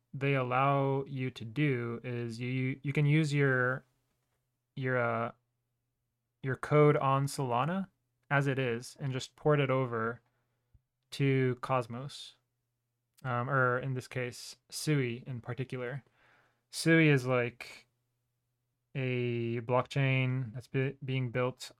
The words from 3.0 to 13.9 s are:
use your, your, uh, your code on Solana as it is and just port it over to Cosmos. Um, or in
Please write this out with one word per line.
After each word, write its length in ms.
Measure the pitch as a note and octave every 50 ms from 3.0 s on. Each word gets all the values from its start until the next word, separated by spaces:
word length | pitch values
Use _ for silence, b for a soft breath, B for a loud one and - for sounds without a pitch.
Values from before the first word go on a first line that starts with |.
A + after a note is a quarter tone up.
| D3
use 260 | C#3+ D3+ D#3+ D#3+ C#3+
your, 520 | D3 C#3+ C#3 C3+ C3 B2+ B2 B2+ C3 - - _ _ _ _ _ _ _ _ _ _ _ _ _ _ _ _ _ -
your, 220 | C#3 B2+ B2+ B2+
uh, 340 | B2 A#2+ A#2 A2+ A2+ A#2 A#2+ - _ _ _ _ _ _ _ _ _ _ _ _ _ _ _ _ _ _ _ _ _
your 140 | - C3+ B2
code 420 | - - - D3 D3+ D3 D3 C#3+
on 300 | C#3+ C3+ C3+ C3+ C3+ C#3
Solana 580 | C#3 - D3+ C#3 B2 A#2 A#2+ C3+ D#3+ F#3 G3 F#3 - _ _ _ _ _ _ _ -
as 160 | D3 C#3 C#3
it 100 | C#3 C3
is 400 | C3+ C3 A#2+ A2+ A#2+ B2+ - - -
and 140 | D3+ C3+ B2+
just 220 | C3 - - _
port 240 | - - D3+ D3 D3
it 100 | C#3 C3
over 520 | C3 C3 C3 A#2+ A#2+ A2+ A2+ A#2 A#2+ - _ _ _ _ _ _ _ _ _ _ _ _ _ _ _ _ _ _
to 440 | - - C#3 C3+ C3+ C3+ C3 B2+ B2 -
Cosmos. 720 | - - C3 B2+ A#2 A2 A#2 B2 C3+ C3+ - - - - - _ _ _ _ _ _ _ _ _ _ _ _ _ _ _ _ _ -
Um, 280 | B2+ A#2+ A#2+ B2 C#3
or 260 | C#3 C3 B2+ B2 B2
in 160 | B2+ C3+ C3+